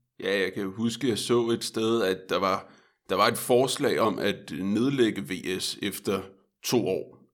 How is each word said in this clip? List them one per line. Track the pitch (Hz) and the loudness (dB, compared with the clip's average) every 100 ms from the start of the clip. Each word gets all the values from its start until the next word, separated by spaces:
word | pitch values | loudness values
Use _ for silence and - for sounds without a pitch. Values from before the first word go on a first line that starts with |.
| _ - | _ -8
Ja, | 95 101 | -2 0
jeg | 92 | 0
kan | 101 98 | -2 -6
huske, | 98 117 113 135 | -2 -2 0 0
jeg | 104 | 0
så | - 120 117 | 2 2 2
et | 117 | 0
sted, | - - 110 113 | -2 -2 0 2
at | 95 92 - | 2 0 -2
der | 87 | 0
var, | 95 98 - - _ _ - | 0 -2 -6 -20 _ _ -2
der | 95 | 2
var | 104 | 4
et | - | 2
forslag | - 123 135 - 135 78 | 2 4 4 0 0 2
om | 107 98 | 2 2
at | 98 98 - | -2 -2 -6
nedlægge | 73 95 107 127 143 113 98 | -6 -2 0 2 2 2 0
V | 98 92 - 92 | -6 -6 -4 -4
S | - - | -4 -4
efter | 101 92 - 98 95 - _ _ | -6 -4 -2 -4 -4 -16 _ _
to | - 127 90 | -2 0 2
år, | 90 - - _ | -2 -4 -12 _